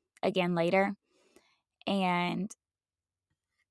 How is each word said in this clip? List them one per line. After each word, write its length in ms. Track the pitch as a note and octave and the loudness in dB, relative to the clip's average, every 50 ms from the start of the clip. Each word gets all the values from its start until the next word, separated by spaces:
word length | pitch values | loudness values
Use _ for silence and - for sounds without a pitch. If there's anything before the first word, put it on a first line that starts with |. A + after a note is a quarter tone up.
| _ _ _ _ | _ _ _ _
again 320 | - F#3+ - F#3 F3 F3 F3 | -2 -2 0 0 0 0 0
later. 420 | E3+ E3 F3 F#3 F#3+ G3 G3+ G3+ - _ _ _ _ _ _ _ - _ _ _ _ _ _ _ _ _ | 0 2 4 4 2 2 2 -2 -8 _ _ _ _ _ _ _ -20 _ _ _ _ _ _ _ _ _
And, 640 | - G3 G3 F#3 F3+ F3 F3 F3 F3 F3 F3 F#3+ G#3+ - - _ _ _ _ _ _ _ _ _ _ _ _ _ _ _ _ _ _ _ _ _ _ | -4 -2 0 0 0 0 0 -2 -2 -4 -4 -6 -8 -10 -16 _ _ _ _ _ _ _ _ _ _ _ _ _ _ _ _ _ _ _ _ _ _